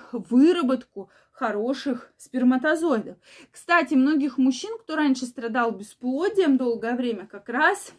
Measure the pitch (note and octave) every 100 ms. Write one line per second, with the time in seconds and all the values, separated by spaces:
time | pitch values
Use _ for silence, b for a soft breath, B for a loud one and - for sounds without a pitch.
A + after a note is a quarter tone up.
0 | - A#3+ - B3 D4+ F4 C4 C4 - -
1 | F#3+ b b _ A#3+ G#3 A3+ C4+ C#4+ A#3+
2 | - _ - B3+ B3 C4 D#4 D#4+ E4 A#3+
3 | - - B B B - - E4+ D4+ C#4
4 | C4 D#4 C#4 C4 C4 B3+ G#4 A4+ - D#4
5 | D4 C4 B3 - A#3 A3+ A#3 G3 G#3 -
6 | B3 C4 F#4+ G#4+ E4 C4 B3 A3+ A3+ B3
7 | B3 G#3 G3 G3+ - A#3+ D#4+ G4+ -